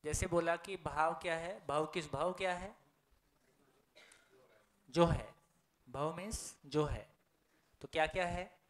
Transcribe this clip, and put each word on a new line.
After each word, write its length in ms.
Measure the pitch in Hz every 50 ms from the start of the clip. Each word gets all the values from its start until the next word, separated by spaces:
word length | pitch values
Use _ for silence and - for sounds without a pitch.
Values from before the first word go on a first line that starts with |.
| -
जैसे 240 | 151 151 - 190 185
बोला 280 | 170 170 165 170 170
कि 220 | 170 - - 190 180
भाव 360 | 160 156 139 147 156 165 170
क्या 220 | 160 170 180 165
है, 300 | 165 165 175 202 220 - 143
भाव 180 | 139 151 156
किस, 260 | 151 - 180 160 143
भाव 220 | - 135 156 180 185
क्या 200 | - 190 185 180
है? 220 | 175 185 202 226 - _ _ _ _ _ _ _ _ _ _ _ _ _ _ _ _ _ _ _ _ _ _ _ - - - - - _ _ _ _ - _ - _ _ _ _ _ _ -
जो 160 | 127 160 170
है। 300 | 170 156 - 110 107 - _ _ _ _ _ _ _ _ _ _ -
भाव 280 | 123 135 143 156 165 170
means 400 | 185 208 226 - - - - _ _
जो 200 | 147 135 151 151
है। 300 | 147 110 107 104 - _ _ _ _ _ _ _ _ _ _ _ _ _ _
तो 60 | - 135
क्या 200 | - 160 156 156
क्या 200 | - 185 180 175
है? 320 | 175 175 180 202 - _ _ _